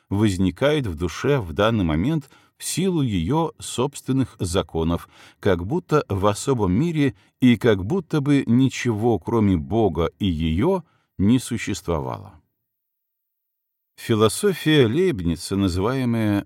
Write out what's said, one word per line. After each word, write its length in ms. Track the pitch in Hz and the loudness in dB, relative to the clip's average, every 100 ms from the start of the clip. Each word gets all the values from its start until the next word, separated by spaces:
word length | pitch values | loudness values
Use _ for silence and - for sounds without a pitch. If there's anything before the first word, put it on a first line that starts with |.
| - | -6
возникает 760 | 98 110 92 95 85 135 156 120 | 0 0 2 -2 0 0 0 -2
в 100 | 78 | -4
душе 440 | 85 - 123 143 | -6 -4 -2 -2
в 140 | 90 | -2
данный 300 | 73 104 113 | 0 2 2
момент — 460 | 87 78 113 160 - _ _ - | 0 0 0 -2 -6 _ _ -14
в 60 | - | -8
силу 360 | - 190 175 | -2 0 0
её 520 | 135 98 82 151 165 - | 0 0 0 0 -2 -6
собственных 760 | - - 120 - - 135 131 - | -10 -4 -4 -4 -4 -2 -2 -4
законов, 680 | 92 92 - 80 80 85 - - - - | -4 -2 -2 -2 0 -2 -6 -20 -20 -4
как 260 | 104 90 92 | 0 0 0
будто 380 | 165 - 151 - | -4 0 0 0
в 160 | 95 101 | 0 0
особом 480 | 101 - 120 101 | 0 -2 0 2
мире 420 | 92 170 156 143 - _ - | 2 0 0 -2 -2 _ 0
и 160 | 127 - | 4 4
как 300 | 123 101 95 | 4 2 0
будто 340 | 185 - 156 | -4 -2 -2
бы 240 | 139 143 - | 2 0 2
ничего, 720 | 117 131 - 123 107 120 107 | 2 2 0 -4 0 0 0
кроме 380 | 92 117 104 92 | 0 2 2 2
Бога 560 | 69 110 107 82 82 - | 0 0 2 2 -4 -2
и 60 | 101 | -2
её, 580 | 80 80 80 147 190 - _ _ - | 0 0 0 0 0 -4 _ _ -2
не 220 | 95 127 | 2 2
существовало». 1040 | - 113 - 104 - 82 64 53 98 - _ _ _ _ _ _ _ _ _ _ _ _ _ _ _ - | 0 -8 -6 -8 -4 -4 -4 -10 -14 -20 _ _ _ _ _ _ _ _ _ _ _ _ _ _ _ -12
Философия 920 | - 113 110 - 208 170 156 156 117 | -2 2 2 2 -2 0 2 4 4
Лейбница, 680 | 131 190 117 85 80 - 98 | 2 0 0 -2 -4 -4 -2
называемая 880 | 95 87 101 135 127 117 107 101 | 0 0 -2 -2 -2 0 0 -2